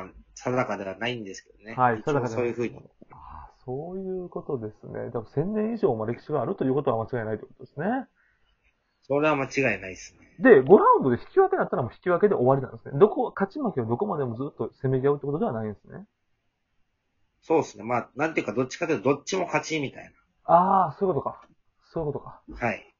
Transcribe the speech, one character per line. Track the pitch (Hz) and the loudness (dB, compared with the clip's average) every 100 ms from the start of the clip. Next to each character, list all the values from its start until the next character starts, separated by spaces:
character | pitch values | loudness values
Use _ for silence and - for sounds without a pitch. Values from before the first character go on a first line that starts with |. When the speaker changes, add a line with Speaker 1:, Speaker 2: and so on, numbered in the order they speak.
| 95 | -6
Speaker 1:
あ、 | - - | -16 -20
定 | - 127 127 117 | -12 -4 -2 -2
か | 98 | -4
で | 98 | -8
は | 95 | -6
な | 120 | -6
い | 120 | -6
ん | |
で | 98 95 | -10 -14
す | |
け | - | -18
ど | _ | _
ね。 | 107 123 | -10 0
Speaker 2:
は | 123 | 2
い、 | 110 | 2
Speaker 1:
一 | 156 | 0
応 | 143 120 | -2 -2
そ | 113 | -2
う | 120 | -2
い | |
う | |
ふ | 117 | -2
う | |
に。 | 117 | -6
Speaker 2:
定 | - | -8
か | |
で | |
は | |
な | - | -20
い。 | _ - | _ -20
あ | - - - - _ | -20 -20 -18 -20 _
ー、 | |
そ | - 131 165 | -12 -10 -8
う | 190 | -10
い | 190 185 180 | -8 -8 -8
う | |
こ | 180 | -10
と | 170 135 | -6 -6
で | 107 | -6
す | - - | -12 -14
ね。 | 110 113 | -10 -8
で | 120 | -8
も、 | 107 | -6
千 | - 175 | -4 -2
年 | 214 214 233 | -2 -4 0
以 | |
上 | 185 | 0
も | 113 110 | 0 -4
歴 | 120 | -8
史 | - | -6
が | 147 | -4
あ | 117 | -4
る | - | -2
と | 131 | 0
い | |
う | |
こ | 135 | 0
と | 139 113 | 0 -2
は | 110 | -2
間 | 123 | -4
違 | |
い | 110 | -4
な | 107 | -6
い | |
と | - | -10
い | |
う | |
こ | - | -20
と | 131 | -18
で | |
す | 139 | -8
ね。 | 175 254 - _ _ _ _ _ _ _ _ _ | -4 -4 -6 _ _ _ _ _ _ _ _ _
Speaker 1:
そ | - 143 | -4 0
れ | 156 | 2
は | 147 | 0
間 | 131 | -2
違 | - 131 98 | -2 0 -2
い | |
な | 95 | -6
い | |
で | 90 | -14
す | - - | -18 -20
ね。 | - - | -20 4
Speaker 2:
で、 | 240 156 | 8 10
五 | 131 220 | 10 8
ラ | 440 440 | 8 6
ウ | |
ン | |
ド | 151 | 4
で | 120 | 0
引 | - | 0
き | 370 | 2
分 | 381 | 4
け | 359 | 2
に | |
な | 196 | -2
っ | |
た | 185 | -2
ら | |
も | 117 | -4
う | |
引 | - | -4
き | 180 | 0
分 | 180 | 4
け | 208 | 4
で | |
終 | 151 123 | 4 4
わ | 135 | 4
り | |
な | 127 | 0
ん | 117 | -10
で | |
す | - | -8
ね。 | 139 | 4
ど | 208 | 4
こ、 | - 220 - | 4 -4 -2
勝 | 190 | -4
ち | 302 | -4
負 | 247 | -4
け | 139 | -2
を | 110 | -2
ど | 120 | -2
こ | 208 | -2
ま | 160 | -2
で | 131 | -4
も | 113 | -6
ず | 139 | -8
っ | - | -8
と | 113 - | -10 -6
せ | 131 | -2
め | 131 | 0
ぎ | 139 | 0
合 | |
う | 143 | 0
っ | |
て | 139 | -2
こ | |
と | 147 | -4
で | 226 | -4
は | |
な | 113 | -4
い | 110 | -8
ん | |
で | 101 | -10
す | - | -16
ね。 | - 202 _ _ _ _ _ _ _ _ _ _ _ _ _ | -20 -20 _ _ _ _ _ _ _ _ _ _ _ _ _
Speaker 1:
そ | - 165 | 0 0
う | |
で | |
す | - 107 | 0 -6
ね。 | |
ま | 110 120 | -6 -4
あ、 | - - | -4 -4
な | 160 | -4
ん | |
て | 156 | -2
い | |
う | - | -4
か、 | |
ど | 131 | -2
っ | 127 | -4
ち | - | -4
か | 170 | -4
と | |
い | 135 | 0
う | |
と、 | 120 | 0
ど | 143 | -2
っ | |
ち | - 185 | -2 -4
も | 175 | -2
勝 | 151 | -4
ち | - 156 | -4 -6
み | 139 | -6
た | - | -10
い | |
な。 | - _ _ _ | -20 _ _ _
Speaker 2:
あ | - 165 190 196 170 - | 4 4 6 4 2 0
ー、 | |
そ | 190 | -2
う | |
い | |
う | |
こ | 139 | 0
と | |
か。 | - - - _ _ _ _ | -4 -8 -16 _ _ _ _
そ | 170 | -8
う | 147 | -6
い | |
う | |
こ | 123 | -6
と | - | -10
か。 | - - - | -18 -18 -6
Speaker 1:
は | 120 | -4
い。 | 98 - _ | -4 -10 _